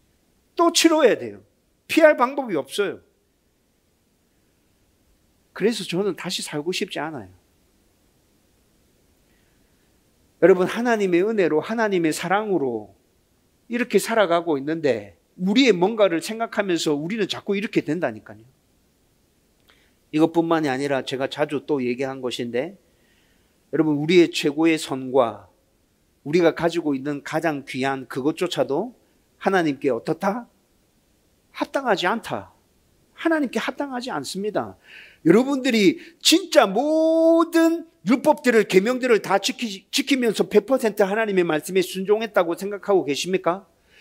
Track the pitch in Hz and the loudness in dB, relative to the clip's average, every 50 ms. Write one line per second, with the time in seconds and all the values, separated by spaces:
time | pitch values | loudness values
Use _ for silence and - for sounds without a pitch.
0 | _ _ _ _ _ _ _ _ _ _ _ - 339 339 339 - - 330 311 311 | _ _ _ _ _ _ _ _ _ _ _ 2 2 2 4 4 2 4 4 4
1 | 285 214 165 - 123 107 101 101 - _ _ _ _ _ _ _ _ - - 320 | 4 4 2 0 -4 -10 -14 -16 -20 _ _ _ _ _ _ _ _ -4 2 6
2 | 320 302 302 277 247 254 277 277 262 226 175 139 131 - - 202 202 165 120 104 | 6 6 6 4 0 -2 -2 -4 -6 -4 -4 -4 -4 -4 -4 -4 -4 -4 -6 -10
3 | - _ _ _ _ _ _ _ _ _ _ _ _ _ _ _ _ _ _ _ | -16 _ _ _ _ _ _ _ _ _ _ _ _ _ _ _ _ _ _ _
4 | _ _ _ _ _ _ _ _ _ _ _ _ _ _ _ _ _ _ _ _ | _ _ _ _ _ _ _ _ _ _ _ _ _ _ _ _ _ _ _ _
5 | _ _ _ _ _ _ _ _ _ _ - - 180 233 226 214 180 - 170 180 | _ _ _ _ _ _ _ _ _ _ -6 -2 0 0 0 -2 -6 -6 -4 -4
6 | 208 196 165 - - 175 - - 180 - 151 147 147 175 185 - 208 - - 151 | -2 -4 -4 -6 -8 -8 -8 -8 -8 -8 -8 -6 -4 -4 -4 -4 -6 -6 -6 -8
7 | 147 160 156 123 98 90 92 _ _ _ _ _ _ _ _ _ _ _ _ _ | -8 -8 -10 -12 -14 -16 -20 _ _ _ _ _ _ _ _ _ _ _ _ _
8 | _ _ _ _ _ _ _ _ _ _ _ _ _ _ _ _ _ _ _ _ | _ _ _ _ _ _ _ _ _ _ _ _ _ _ _ _ _ _ _ _
9 | _ _ _ _ _ _ _ _ _ _ _ _ _ _ _ _ _ _ _ _ | _ _ _ _ _ _ _ _ _ _ _ _ _ _ _ _ _ _ _ _
10 | _ _ _ _ _ _ _ - 165 180 190 180 185 - - 226 240 247 226 214 | _ _ _ _ _ _ _ 2 4 4 4 4 2 -2 -4 -4 -2 -2 0 0
11 | 196 185 175 170 190 220 233 202 180 147 151 - - - 226 240 220 208 196 175 | 0 0 0 0 0 0 0 0 0 0 0 -2 -2 -4 -4 -2 -2 0 0 0
12 | 165 156 147 - 180 170 185 208 220 208 185 156 139 127 117 107 104 95 - _ | 0 0 -2 -4 -4 -2 -2 -2 0 -2 -2 -2 -2 -4 -6 -8 -10 -14 -20 _
13 | _ _ _ _ _ _ _ _ _ _ _ _ _ - 233 233 240 240 - 190 | _ _ _ _ _ _ _ _ _ _ _ _ _ -8 -6 -6 -2 0 0 0
14 | - - 226 220 196 165 170 175 165 170 151 135 135 151 165 165 151 135 117 107 | 0 0 0 2 2 2 2 0 0 0 -2 -2 -2 -4 -4 -2 0 0 0 -2
15 | 104 101 - _ _ _ _ 175 185 190 220 254 277 240 190 170 180 202 233 214 | -4 -12 -20 _ _ _ _ -4 -2 0 2 4 4 4 4 4 2 0 2 2
16 | 202 190 170 160 - - 220 226 233 226 - 220 202 190 170 160 - 165 147 143 | 2 2 2 0 -6 -6 -8 -6 -8 -6 -4 -4 -2 -2 -2 -2 0 -2 -2 -2
17 | 151 170 226 226 190 143 - 123 - - 196 202 196 - - 165 - 147 151 180 | -4 -6 -4 -4 -4 -4 -6 -8 -6 -4 -4 -4 -4 -4 -2 -2 -2 -2 -4 -4
18 | 156 123 107 107 - - 107 110 117 _ _ _ _ _ _ _ _ _ _ _ | -4 -6 -6 -10 -16 -20 -20 -20 -20 _ _ _ _ _ _ _ _ _ _ _
19 | _ _ _ _ _ _ _ _ _ _ _ _ _ _ _ _ _ _ _ _ | _ _ _ _ _ _ _ _ _ _ _ _ _ _ _ _ _ _ _ _
20 | _ _ - 156 160 165 165 170 165 165 165 160 156 139 127 131 143 143 139 127 | _ _ 0 2 2 2 2 0 0 2 2 0 0 0 -2 -2 -2 -2 -2 -4
21 | 123 - 139 123 135 131 - 143 151 151 151 127 - - 151 135 123 120 127 123 | -4 -4 -6 -6 -6 -4 -4 -4 -4 -4 -4 -6 -4 -4 -4 -2 -2 -2 -4 -4
22 | 139 135 135 135 127 120 - - 123 120 113 120 147 185 202 - _ _ _ _ | -6 -8 -8 -8 -8 -8 -6 -6 -6 -6 -4 -6 -6 -6 -10 -18 _ _ _ _
23 | _ _ _ _ _ _ _ _ _ _ _ _ _ _ - 147 156 156 147 143 | _ _ _ _ _ _ _ _ _ _ _ _ _ _ -2 -2 0 0 0 0
24 | 151 156 175 175 165 170 - - - 147 139 151 165 165 160 156 - - 139 131 | 0 4 6 6 6 4 2 -2 -2 -2 0 2 2 2 2 0 -2 -6 -8 -8
25 | 131 127 123 135 120 113 104 101 98 _ _ _ _ _ _ _ _ _ _ _ | -4 0 2 2 2 2 -2 -8 -16 _ _ _ _ _ _ _ _ _ _ _
26 | _ _ _ _ - 139 151 180 170 156 - - 160 170 165 170 165 151 139 131 | _ _ _ _ -4 0 2 4 4 2 2 2 -2 -2 -2 -2 -2 -2 -2 -4
27 | 131 147 147 139 - - 151 160 170 165 147 139 131 - - 127 131 139 139 135 | -4 -6 -8 -8 -8 -6 -4 -2 -2 -2 -4 -4 -8 -8 -6 -4 -4 -4 -4 -6
28 | 127 - - 135 123 156 156 - 180 - - 156 127 127 147 143 131 127 - _ | -8 -10 -6 -4 -2 -2 -2 -2 -4 -4 -2 -2 -2 -2 -2 -4 -4 -6 -10 _
29 | _ _ _ _ _ _ _ - - 196 196 185 160 151 135 131 - 139 117 113 | _ _ _ _ _ _ _ -6 -2 0 0 2 0 0 -2 -2 -2 -2 -2 -2
30 | - 156 156 - 190 202 202 247 240 - _ _ _ _ _ _ _ _ _ _ | -4 -6 -6 -4 -4 -4 -4 -4 -8 -16 _ _ _ _ _ _ _ _ _ _
31 | _ _ _ _ _ _ _ _ _ _ - - 302 - - 285 269 240 196 160 | _ _ _ _ _ _ _ _ _ _ -10 -8 -8 -6 -6 -4 -2 -2 -2 0
32 | 175 180 226 220 - - 131 104 98 - _ _ _ _ _ _ _ _ _ _ | 0 -2 -2 -4 -6 -8 -10 -10 -10 -12 _ _ _ _ _ _ _ _ _ _
33 | _ _ _ - - 330 320 311 285 214 - - - 285 262 - 285 277 254 247 | _ _ _ -4 -2 -2 0 0 -2 -2 -4 -4 -6 -6 -6 -8 -8 -8 -8 -10
34 | 247 247 185 147 127 - - 190 202 214 180 147 113 101 90 - _ - - - | -8 -8 -8 -8 -8 -8 -8 -6 -2 0 0 0 0 -2 -8 -16 _ -20 -20 -20
35 | - - _ _ - 156 185 226 262 269 285 262 254 269 226 220 196 165 - - | -20 -20 _ _ 4 6 6 6 6 2 0 0 0 2 4 4 6 4 4 2
36 | - - - _ - - 302 359 370 339 - 294 247 202 185 226 285 302 311 320 | -2 -20 -10 _ 2 4 4 2 2 4 4 6 6 6 4 0 0 2 2 2
37 | 320 320 320 330 330 330 330 330 339 330 - 320 330 330 330 339 - - _ _ | 4 4 4 6 6 6 6 6 4 2 4 4 4 4 2 -2 -6 -12 _ _
38 | - 185 269 247 - 302 294 294 - 254 233 220 196 - 185 185 196 240 254 254 | -2 0 0 2 4 2 2 2 2 2 4 4 4 4 2 2 2 2 0 0
39 | 254 247 220 196 - 165 190 196 - - - - 247 220 190 190 - _ - 285 | 0 2 2 2 2 0 0 0 0 -2 -6 -6 -8 -8 -10 -12 -12 _ -4 -4
40 | 254 - 277 262 240 226 180 - 185 160 - 208 202 - 269 262 247 214 208 - | -2 0 0 0 0 0 0 0 0 2 2 2 2 2 0 0 0 0 0 0
41 | 202 185 202 226 226 208 196 180 175 165 156 151 - - 185 190 175 - - 190 | 0 0 0 -2 -2 0 0 0 0 2 0 -2 -2 -2 -2 -2 -2 -2 -4 -4
42 | 190 196 208 220 226 220 - 190 180 165 170 - 196 202 208 196 - 208 202 175 | 0 0 0 0 0 0 0 0 0 0 -2 -6 -6 -8 -10 -6 -2 0 2 2
43 | 139 143 139 131 - 175 190 185 - 165 175 196 - _ _ _ _ _ _ _ | 2 0 -2 -4 -4 -2 -2 -2 0 -2 -4 -4 -6 _ _ _ _ _ _ _